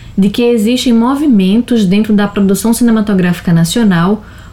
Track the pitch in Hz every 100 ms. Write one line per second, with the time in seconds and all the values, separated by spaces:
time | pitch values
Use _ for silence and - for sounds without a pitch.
0 | - - 202 202 240 240 208 247 247 226
1 | 233 277 302 214 185 214 247 233 196 202
2 | 220 208 208 208 196 196 220 233 233 220
3 | 208 190 180 170 - 165 165 240 220 170
4 | 175 214 - - -